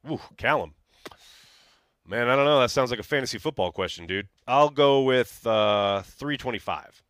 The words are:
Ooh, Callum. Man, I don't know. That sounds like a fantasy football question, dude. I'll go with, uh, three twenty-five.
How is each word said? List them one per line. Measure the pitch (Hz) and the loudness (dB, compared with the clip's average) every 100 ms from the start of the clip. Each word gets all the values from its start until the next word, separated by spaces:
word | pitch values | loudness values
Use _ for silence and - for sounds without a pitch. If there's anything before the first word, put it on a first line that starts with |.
| 151 | -10
Ooh, | 156 - - | -12 -12 -6
Callum. | 123 147 82 _ _ _ - - - - _ _ _ _ _ _ - | -2 -2 -4 _ _ _ -20 -20 -20 -20 _ _ _ _ _ _ -8
Man, | 110 120 | -2 2
I | 135 | 2
don't | 143 | 4
know. | 143 | 4
That | 123 | 2
sounds | - 127 | 0 -2
like | 117 | -4
a | |
fantasy | - 147 127 110 | -4 -4 -4 -6
football | 156 147 92 | -8 -4 -4
question, | 92 92 - 85 | -4 -6 -8 -8
dude. | 95 101 _ - | -8 -8 _ -2
I'll | 131 147 | 2 2
go | 143 143 139 | 4 4 4
with, | 131 127 117 - 113 | 2 2 0 -6 -2
uh, | 110 104 104 101 98 | 0 2 2 0 -2
three | 98 - 143 143 | -6 -14 -8 -6
twenty-five. | 127 107 - 85 - _ | -6 -8 -8 -8 -10 _